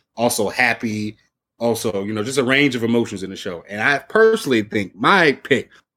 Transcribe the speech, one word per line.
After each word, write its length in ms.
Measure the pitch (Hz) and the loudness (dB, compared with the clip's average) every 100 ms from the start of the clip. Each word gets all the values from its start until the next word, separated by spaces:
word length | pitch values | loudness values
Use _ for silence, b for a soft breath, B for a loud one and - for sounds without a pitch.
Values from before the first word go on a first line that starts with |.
| _ - | _ -2
also 320 | 143 - 98 | 0 0 -2
happy, 680 | - 123 113 117 107 107 110 _ _ _ - | 0 0 0 -4 -4 -6 -10 _ _ _ -4
also, 440 | 117 113 117 98 | -2 0 -2 -4
you 80 | 101 | -4
know, 100 | 107 | -4
just 140 | 107 135 | -4 -2
a 60 | |
range 300 | 123 135 143 | 2 2 2
of 80 | 123 | 0
emotions 400 | 113 117 110 101 | 0 0 0 -6
in 80 | 92 | -10
the 60 | 92 | -12
show. 260 | 101 85 - | -10 -12 -12
And 120 | 104 | -4
I 160 | 120 143 | -2 -2
personally 640 | - 220 220 220 143 117 | 0 4 4 4 0 0
think 320 | 107 110 92 - | 0 -4 -4 -2
my 360 | 135 196 165 127 | 2 4 4 2
pick 240 | - 123 - b b | 0 -2 -2 b b